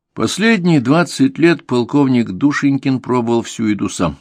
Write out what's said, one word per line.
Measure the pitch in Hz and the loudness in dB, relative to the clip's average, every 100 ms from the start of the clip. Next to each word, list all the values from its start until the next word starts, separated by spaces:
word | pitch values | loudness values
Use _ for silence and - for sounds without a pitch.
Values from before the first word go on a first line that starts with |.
| _ | _
Последние | - 131 - 226 220 175 156 | -6 -4 0 0 2 2 2
двадцать | 117 160 165 - 131 139 | 2 2 0 0 0 2
лет | 165 165 - | 2 2 -2
полковник | 123 113 143 135 127 107 | -2 0 2 2 2 0
Душенькин | 92 143 143 143 139 139 127 | -2 -2 0 0 0 -2 -4
пробовал | - 123 117 117 | -2 -2 0 -2
всю | - - 110 | -2 -4 -2
еду | 101 98 | -2 -4
сам, | - 85 71 | -2 -4 -4